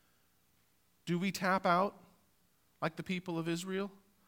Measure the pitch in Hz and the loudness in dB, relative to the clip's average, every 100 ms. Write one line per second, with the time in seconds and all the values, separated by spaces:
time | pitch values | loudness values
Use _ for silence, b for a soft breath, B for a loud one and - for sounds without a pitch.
0 | _ _ _ _ _ _ _ _ _ _ | _ _ _ _ _ _ _ _ _ _
1 | - 175 196 - 185 185 185 175 202 - | -2 0 0 0 0 2 4 4 2 -2
2 | - _ _ _ _ _ _ _ 165 165 | -20 _ _ _ _ _ _ _ -4 -4
3 | 165 180 180 165 165 170 190 190 196 - | -4 -4 -4 -4 -2 -4 -4 -4 -6 -10
4 | _ _ | _ _